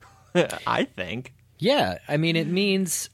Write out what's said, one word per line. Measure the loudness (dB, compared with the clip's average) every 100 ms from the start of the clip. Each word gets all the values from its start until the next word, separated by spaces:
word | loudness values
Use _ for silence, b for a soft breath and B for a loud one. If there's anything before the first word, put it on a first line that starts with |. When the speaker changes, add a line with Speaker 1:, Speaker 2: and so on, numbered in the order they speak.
| -20
Speaker 1:
<laughs> | -20 -2
I | 2 2 0 -2 0
think. | 0 -4 -6 -6 -10 -18 _ -4
Speaker 2:
Yeah, | 0 2 2 -2 -2
I | 0
mean, | 2
it | 0 0
means, | 0 2 0 0 -4 -6